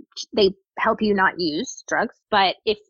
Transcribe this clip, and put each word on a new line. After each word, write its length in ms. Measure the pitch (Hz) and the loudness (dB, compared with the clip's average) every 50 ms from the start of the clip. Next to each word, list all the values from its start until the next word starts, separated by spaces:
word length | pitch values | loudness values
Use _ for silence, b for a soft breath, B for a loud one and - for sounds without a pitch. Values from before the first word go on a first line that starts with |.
| - _ _ - - - - | -20 _ _ -16 -16 -6 0
they 180 | 220 214 - 202 - _ _ _ - | 2 2 2 2 -2 _ _ _ -4
help 240 | - 226 220 - 220 | -2 -2 0 0 0
you 100 | 208 202 | 0 0
not 200 | 196 185 185 - - | 2 2 0 0 -2
use 440 | 180 165 147 160 247 - - - - - | -4 -4 -4 -4 -6 -8 -10 -16 -10 -4
drugs. 260 | 165 147 185 180 - _ _ _ | -2 -2 -2 -4 -6 _ _ _
But 260 | - 202 196 180 - - _ | 0 2 2 2 0 -2 _
if 140 | 220 208 - _ _ | -4 -4 -4 _ _